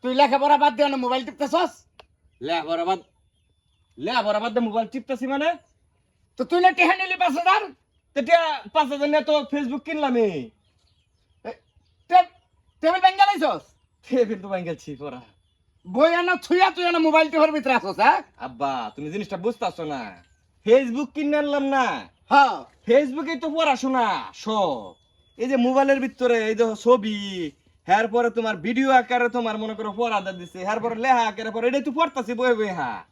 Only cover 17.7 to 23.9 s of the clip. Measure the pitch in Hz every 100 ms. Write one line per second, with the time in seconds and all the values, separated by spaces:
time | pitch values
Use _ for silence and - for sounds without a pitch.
17.7 | 247 190 180 233 359 - _ 135 120 139
18.7 | 135 110 120 151 185 202 190 196 233 208
19.7 | - 156 139 110 92 _ _ _ _ -
20.7 | 247 262 233 294 294 294 294 294 285 277
21.7 | 269 240 165 - _ _ 269 269 180 127
22.7 | _ - 247 294 269 294 330 320 311 320
23.7 | 254 262